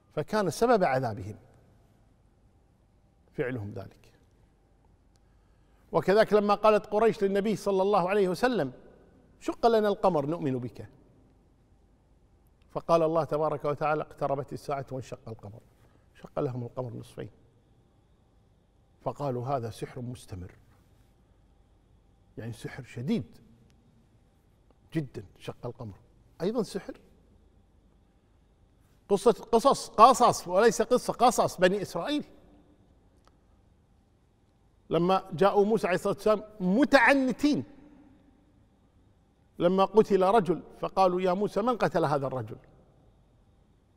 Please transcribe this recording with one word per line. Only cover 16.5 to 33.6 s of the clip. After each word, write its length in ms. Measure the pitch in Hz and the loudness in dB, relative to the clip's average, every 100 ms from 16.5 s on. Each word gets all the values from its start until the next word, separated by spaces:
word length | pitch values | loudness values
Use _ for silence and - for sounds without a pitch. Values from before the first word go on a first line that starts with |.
| 123 | -6
القمر 300 | 120 - 127 | -10 -10 -10
نصفين، 380 | 120 120 - 127 - _ _ _ _ _ _ _ _ _ _ _ _ _ _ _ _ | -12 -16 -16 -16 -18 _ _ _ _ _ _ _ _ _ _ _ _ _ _ _ _
فقالوا: 460 | - 120 143 123 120 | -10 -8 -6 -6 -4
"هذا 240 | 139 117 | -6 -6
سحر 300 | - 151 - | -10 -14 -12
مستمر"، 540 | 123 123 - 92 87 - _ _ _ _ _ _ _ _ _ _ _ _ _ _ _ _ _ - | -12 -14 -16 -16 -16 -20 _ _ _ _ _ _ _ _ _ _ _ _ _ _ _ _ _ -16
يعني 140 | 117 | -14
سحر 320 | 113 151 - | -12 -14 -14
شديد 540 | 123 - 131 220 117 - - _ _ _ _ _ _ _ _ _ _ _ _ _ _ | -16 -10 -4 -4 -6 -16 -20 _ _ _ _ _ _ _ _ _ _ _ _ _ _
جدًا. 320 | 160 143 - 98 _ | -8 -8 -10 -18 _
شق 280 | - 113 120 | -16 -14 -14
القمر 320 | - 113 98 _ _ _ - | -14 -16 -16 _ _ _ -8
أيضًا 200 | 175 240 | -4 -4
سحر. 380 | 190 190 - - _ _ _ _ _ _ _ _ _ _ _ _ _ _ _ _ _ _ _ _ - | -4 -8 -12 -16 _ _ _ _ _ _ _ _ _ _ _ _ _ _ _ _ _ _ _ _ -2
قصة، 240 | 196 240 | 2 2
قصص، 560 | 202 - 233 277 240 - | 2 2 2 4 2 0
قصص 600 | - 233 254 233 - - | 8 8 8 2 2 -2
وليس 340 | 180 233 180 | 2 2 2
قصة، 300 | 220 247 - | 0 0 -2
قصص 440 | - 240 - 170 - | 0 2 2 -2 2
بني 260 | 185 196 | 0 0
إسرائيل 420 | 180 175 196 294 - - _ _ _ _ _ _ _ _ _ _ _ _ | -6 -8 -6 -6 -8 -16 _ _ _ _ _ _ _ _ _ _ _ _